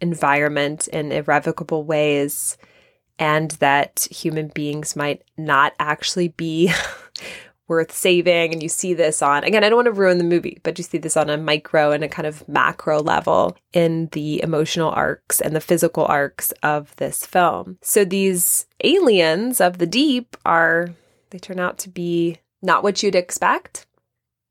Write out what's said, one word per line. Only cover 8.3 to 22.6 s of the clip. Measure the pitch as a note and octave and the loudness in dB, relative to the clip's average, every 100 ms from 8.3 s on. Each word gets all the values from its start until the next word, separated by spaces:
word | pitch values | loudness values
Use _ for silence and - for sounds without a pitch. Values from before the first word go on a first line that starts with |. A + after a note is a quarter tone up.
| E3+ E3 | 2 2
And | E3 | -2
you | D#3 | -6
see | - F#3 | -4 -2
this | E3 D#3+ D#3 | 0 0 2
on, | C#3+ C#3+ | 2 2
again, | C#3 G#3+ | 2 2
I | G#3 | 4
don't | A#3 | 4
want | A#3+ | 2
to | |
ruin | G3+ F#3+ F3+ | 2 2 4
the | |
movie, | E3+ F3 - - | 2 0 -2 -8
but | - E3 | -6 -6
you | |
see | E3+ E3+ | -6 -6
this | D#3+ D#3+ | -2 0
on | D3+ | 0
a | D3+ | -2
micro | D#3 D3+ - D#3+ D3 | -2 -2 0 2 2
and | D3 | 0
a | D3+ | -2
kind | - D#3 | -6 -8
of | D#3 - | -8 -4
macro | C#3+ C3+ - - D3+ | 0 0 0 -2 0
level | D3+ - - D#3+ G2+ - _ | 2 0 2 2 2 -2 _
in | F3 E3 E3 E3 | 0 0 0 -4
the | D#3+ D3+ D3+ | -6 -4 -4
emotional | E3 D#3 D#3 - D#3 | -2 -2 -2 -2 -2
arcs | - D#3 - - - | 0 -2 -4 -4 -4
and | - | -2
the | D#3 | -2
physical | - E3+ E3+ E3 D#3 | 0 2 2 0 0
arcs | D3 C#3 - - - | 2 -2 -4 -8 -2
of | D3+ D3+ D3 - | -2 -2 -4 -8
this | C#3 - - | -8 -8 -2
film. | F#3 F3 F2+ F3+ F#3 | 2 2 0 -6 -10
So | - - | -2 2
these | G3 G3 F#3+ F3+ - - - - | 2 2 2 2 0 -2 -4 -2
aliens | - F4 E4 G3 D#3+ E3 A#3 B3 | 2 4 4 4 4 2 0 2
of | F3+ F3+ | 0 0
the | E3+ | -2
deep | G3+ D#4 B3 A#3+ - - | 2 2 0 -4 -6 0
are, | E3+ E3 E3 F3 E3+ _ _ _ | 2 4 2 -2 -8 _ _ _
they | F3+ | -18
turn | - F#3 | -10 -6
out | F3+ - | -4 -6
to | F#3+ | -10
be | F3+ F3 E3+ E3+ E3 _ _ | -6 -2 0 -2 -4 _ _